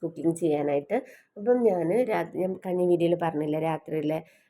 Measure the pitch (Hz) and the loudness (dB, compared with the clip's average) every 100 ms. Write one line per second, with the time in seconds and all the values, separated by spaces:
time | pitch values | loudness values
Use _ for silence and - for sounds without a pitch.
0 | 165 165 160 165 170 147 143 143 143 226 | -10 -2 -2 0 0 0 0 -2 0 -4
1 | - - _ - 208 247 226 180 165 214 | -6 -20 _ -8 0 4 4 2 0 0
2 | 247 185 170 - 185 185 185 180 180 170 | 0 -2 -2 -4 -4 -4 -4 0 4 4
3 | 170 170 165 151 151 156 160 156 - 156 | 4 2 0 -2 -2 -2 -2 -4 -4 -4
4 | 151 160 160 _ | -2 -4 -6 _